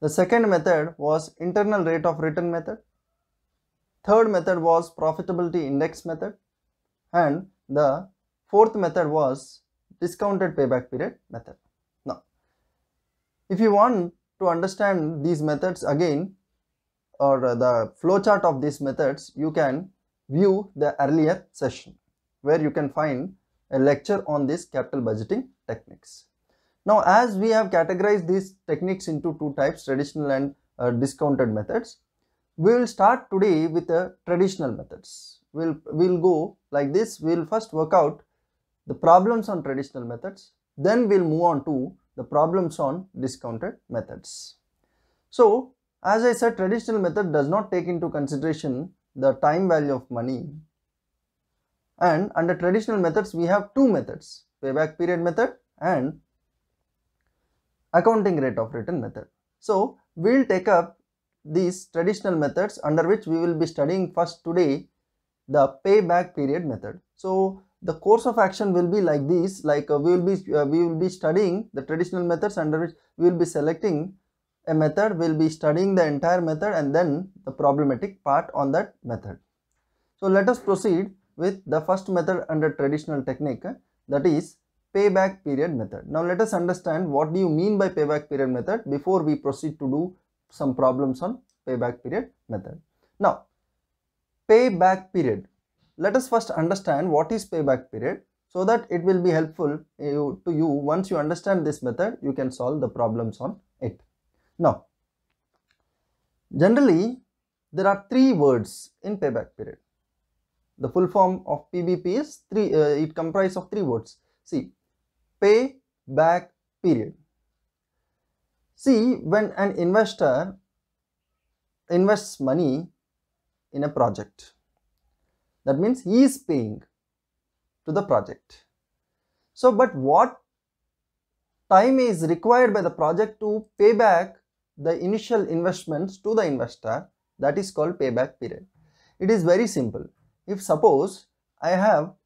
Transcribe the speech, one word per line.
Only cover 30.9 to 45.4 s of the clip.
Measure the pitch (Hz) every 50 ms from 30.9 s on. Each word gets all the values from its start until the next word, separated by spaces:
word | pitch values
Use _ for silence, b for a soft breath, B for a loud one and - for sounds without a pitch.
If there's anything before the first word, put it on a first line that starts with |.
discounted | 117 117 139 135 - - 156 147 139 131 127 113
methods, | 107 107 104 - - 233 - - - _ _ _ _ _ _ _ _ _ _ _ - -
we | 160 208 240
will | 247 247
start | - - - 190 214 247 - - -
today | 190 190 202 208 170 156 160 165
with | 156 170 165
the | - 165 170 185 185 - _ -
traditional | 170 175 175 190 190 190 - 151 127
methods. | 107 - 127 - - - - - - - - - - _ _ _ -
We'll, | 147 165 165 147 151 -
we'll | - - 156 180 185 185 165
go | 165 185 170 151 165 - - _ _ -
like | 139 143 143 139
this. | 147 196 226 220 - -
We'll | 151 160 170 170 151
first | - 208 220 220 -
work | - 160 160 160 196
out | 180 151 147 151 - _ _ _ _ _ _ _ _ _ _ _ _ -
the | -
problems | 135 - - 165 170 185 190 226 233 226 196 214
on | 196 165
traditional | 147 139 135 135 135 - - 131 120
methods, | 117 120 120 - 196 196 - - _ _ _ _ _ -
then | - 139 190 226 247 240 196
we'll | 202 190 175
move | 160 156 160
on | 175 175 160 - -
to | 160 147 127 131 190 - _ _ _ - -
the | 120
problems | - 135 147 156 165 175 190 175 160 160 -
on | 151 135 151 180 190 _ - 123
discounted | 127 127 123 - - 120 113 110 170 208 262 _ _ -
methods. | 120 113 98 - - - - - - - - - - _ _ _ _ _ _ _ _ _ _ _ _ _ _ _
So, | - -